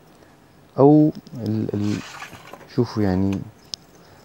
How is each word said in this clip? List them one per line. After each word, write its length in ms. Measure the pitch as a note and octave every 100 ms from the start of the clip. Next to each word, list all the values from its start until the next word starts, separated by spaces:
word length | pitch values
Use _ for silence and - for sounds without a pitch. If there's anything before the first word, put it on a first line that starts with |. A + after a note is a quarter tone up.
| _ - - _ _ _ _ -
أو 340 | C#3 D3+ D#3 - -
ال-، 400 | C3+ G#2+ A2 G#2+
ال-، 260 | G#2 G#2 G#2 - - - - - - -
شوفوا 280 | - A#2 A2
يعني، 380 | G2+ F#2 G2 G2 - - - - _ - - -